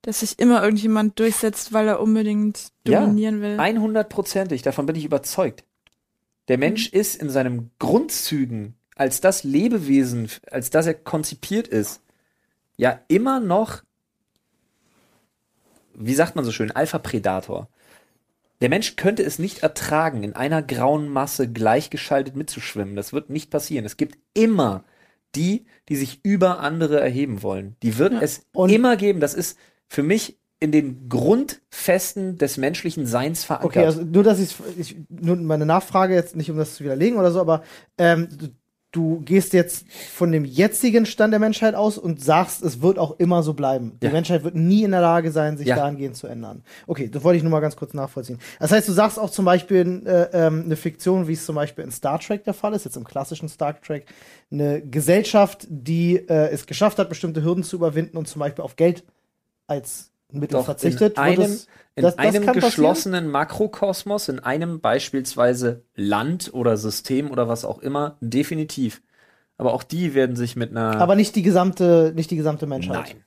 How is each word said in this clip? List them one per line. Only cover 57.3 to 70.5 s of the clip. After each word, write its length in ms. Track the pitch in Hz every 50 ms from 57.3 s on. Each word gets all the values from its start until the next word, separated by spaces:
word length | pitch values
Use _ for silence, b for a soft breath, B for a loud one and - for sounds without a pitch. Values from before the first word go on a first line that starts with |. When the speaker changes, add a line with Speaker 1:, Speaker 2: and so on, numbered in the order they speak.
| 156 160 151
Speaker 3:
Hürden 200 | 165 180 185 170
zu 140 | - -
überwinden 400 | 175 170 160 147 160 165 165 -
und 100 | 165 151
zum 120 | - - 151
Beispiel 220 | 143 143 - - 147
auf 120 | 135 -
Geld 280 | - 160 175 175 - _ _ _ _ _ _ _ _ _ _ _ _ _
als 400 | - 147 143 127 - - - - _ _ _ _ _
Mittel 280 | - 143 147 - 151 127
Speaker 2:
Doch, 60 | 123
Speaker 3:
verzichtet, 520 | - 143 - - 175 127 123 214 208 208
Speaker 2:
in 60 | - -
Speaker 3:
wird 160 | 147 180 185
Speaker 2:
einem, 120 | 208 202
Speaker 3:
es, 160 | 202 214 - b b b b b b
Speaker 2:
in 80 | - 135
Speaker 3:
das, 120 | 180 175
das 40 | -
Speaker 2:
einem 260 | 139 160 180 208 208
Speaker 3:
kann 80 | 247 254
passieren? 160 | 185 175 233
Speaker 2:
geschlossenen 580 | - - 151 160 185 - - 202 185 180 165 151
Makrokosmos, 960 | 143 139 156 - - - 214 214 214 - 202 196 185 - - 202 202 208 - -
in 80 | 131 127
einem 400 | - 123 135 156 170 170 165 156
beispielsweise 1040 | - 113 117 135 - - - 135 127 131 - - 123 123 127 123 123 120 120 120 _ _ _
Land 580 | - 101 101 104 104 117 147 175 175 - - -
oder 240 | 127 117 120 110
System 540 | 104 107 110 104 - - - 135 131 147 147
oder 160 | 131 123 120
was 180 | 117 117 117 -
auch 140 | - - -
immer, 360 | - 135 139 143 147 147 147 _
definitiv. 800 | 120 117 113 135 143 - 170 156 156 151 - 139 131 110 - - _ _ _ _ _ _ _ _ _ _ _
Aber 160 | - - 123 117
auch 80 | 123
die 320 | - _ 156 165 180 160 135
werden 220 | 135 131 123 123
sich 200 | 120 120 117